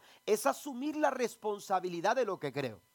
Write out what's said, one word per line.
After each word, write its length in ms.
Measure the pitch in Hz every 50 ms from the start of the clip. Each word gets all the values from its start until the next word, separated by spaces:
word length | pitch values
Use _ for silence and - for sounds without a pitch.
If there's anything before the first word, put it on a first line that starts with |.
| - - - - -
es 220 | - 214 208 -
asumir 500 | 277 247 - - 294 240 240 277 302 277
la 140 | 302 302 277
responsabilidad 1040 | 262 254 240 220 - _ - 214 202 202 - - 190 185 180 180 175 170 156 208 254
de 100 | 269 233
lo 140 | 196 180 -
que 140 | - 135
creo. 280 | 120 143 131 117 104 - _ _